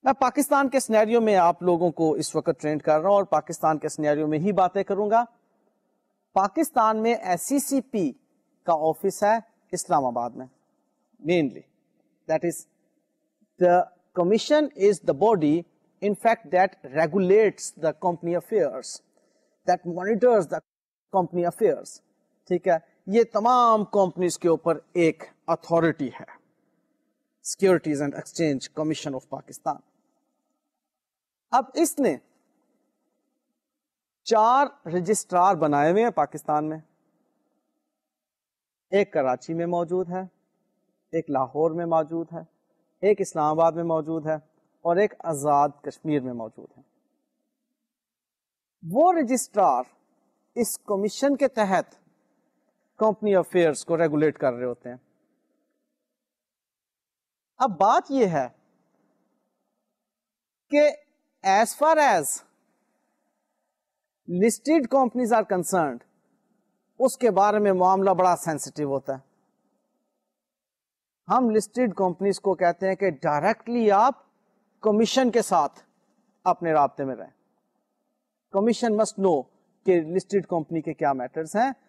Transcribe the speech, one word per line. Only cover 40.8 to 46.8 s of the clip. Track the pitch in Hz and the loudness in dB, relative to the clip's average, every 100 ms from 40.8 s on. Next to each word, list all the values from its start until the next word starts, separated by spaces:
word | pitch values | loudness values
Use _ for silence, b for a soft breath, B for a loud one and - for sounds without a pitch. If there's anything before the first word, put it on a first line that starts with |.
| _ _ _ | _ _ _
एक | 165 156 | -8 -4
लाहौर | 139 127 147 160 | -4 -4 -2 -2
में | 160 | -2
मौजूद | 170 165 156 165 165 | -2 0 0 -6 -10
है, | 170 165 _ _ _ _ _ | -14 -18 _ _ _ _ _
एक | 190 208 | 0 0
इस्लामाबाद | 190 160 151 156 165 160 | -2 -2 -2 2 2 0
में | |
मौजूद | 170 160 151 160 156 | -4 -4 -4 -8 -6
है | 156 _ _ _ _ | -8 _ _ _ _
और | 170 175 | -2 0
एक | 208 - | 0 -2
आजाद | 165 147 147 143 147 139 | -8 -4 0 2 2 -2
कश्मीर | 147 - 160 147 | -16 -12 -4 -4
में | 127 | -4
मौजूद | 120 113 - - | -10 -12 -16 -20
है। | _ | _